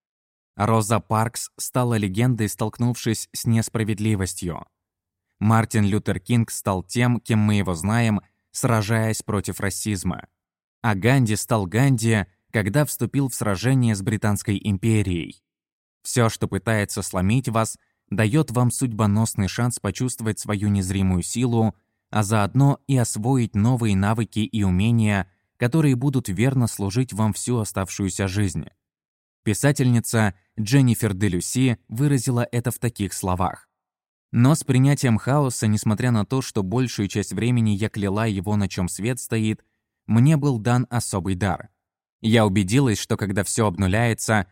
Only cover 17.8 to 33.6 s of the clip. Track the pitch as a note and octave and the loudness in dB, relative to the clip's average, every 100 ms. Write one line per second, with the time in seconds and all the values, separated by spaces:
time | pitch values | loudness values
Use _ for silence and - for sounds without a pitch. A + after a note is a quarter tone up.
17.8 | _ _ - G2 A2 D3 - A#2+ B2 - | _ _ -6 0 2 2 0 2 0 0
18.8 | C3 G#2+ G#2+ G#2 A2+ - F#2+ - A#2+ - | -4 0 2 2 0 0 -2 -2 -4 -4
19.8 | G2+ - B2+ - A2 G#2 G#2+ G#2 G#2 G2+ | -6 -4 -6 -4 -6 -6 -4 -2 0 0
20.8 | F#2 F#2+ F#2+ F#2 - A#2 B2+ A#2 A2 - | 0 0 2 0 -2 -2 0 2 0 -2
21.8 | _ _ _ G#2+ G2+ A2 G2+ B2+ C#3 C#3 | _ _ _ -2 0 0 2 4 4 2
22.8 | - C3 A#2 A2 A2+ C3+ A2+ G#2 A2 B2+ | 0 0 0 -2 0 0 0 2 2 2
23.8 | A2+ F#2+ G2+ A2 A2 G#2+ A2 A2 G2 F2+ | 2 2 2 0 -2 -2 -2 0 0 2
24.8 | A2 A#2 G#2+ G2 F#2 _ _ - A#2+ D#3+ | 2 2 2 0 -4 _ _ -4 -2 2
25.8 | D3+ B2+ C#3 C3+ G#2+ F2+ C3 B2+ A#2 - | 2 2 0 -2 -2 0 0 2 0 -2
26.8 | G2 G#2+ C3 G2 A2 F#2+ - B2 G#2 - | -4 -2 -2 0 -2 -2 -2 -2 -2 -4
27.8 | F#2+ - G2 - F#2+ G2 G2+ D#2 - _ | -6 -2 -4 -2 -2 0 -2 -4 -10 _
28.8 | _ _ _ _ _ _ - G#2 C#3+ C3+ | _ _ _ _ _ _ -4 0 2 2
29.8 | B2+ A#2+ - A2+ G#2 - _ - G2+ C#3 | 2 2 2 0 0 -2 _ -8 2 4
30.8 | B2+ A2 A2 F#2+ G#2 F2 - B2 C3 A2+ | 4 2 0 0 0 0 -2 0 0 0
31.8 | - A#2 D3 C#3 C3+ A#2+ A#2+ A#2+ B2 - | -6 -2 0 0 0 -2 -2 -4 -4 -4
32.8 | A#2+ - G2 - F#2+ F2+ F2+ - | -4 -4 -6 -4 -2 0 -2 -6